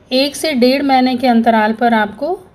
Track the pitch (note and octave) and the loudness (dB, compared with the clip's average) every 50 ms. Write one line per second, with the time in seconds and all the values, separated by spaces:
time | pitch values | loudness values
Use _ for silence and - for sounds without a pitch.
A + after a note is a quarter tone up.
0 | _ - B3+ C4 C#4 C#4+ C#4+ - - D#4+ D4+ A#3+ A#3+ B3 C4 C#4+ C#4+ C#4 C4+ B3+ | _ -4 -2 -2 -2 -2 -4 -6 -6 -4 0 2 2 2 2 2 0 2 2 2
1 | B3+ B3+ B3+ A#3 C4+ B3+ A#3 A3+ A3+ A#3+ A3+ A3 G#3+ G#3+ A3 - B3 A#3 A3+ A3 | 2 2 0 0 0 0 2 2 2 2 2 2 0 0 -2 0 0 0 2 0
2 | G#3+ G3+ G3+ - C#4 D#4+ F#4 G4+ - - _ | -2 -2 -6 -8 -6 -6 -6 -6 -10 -20 _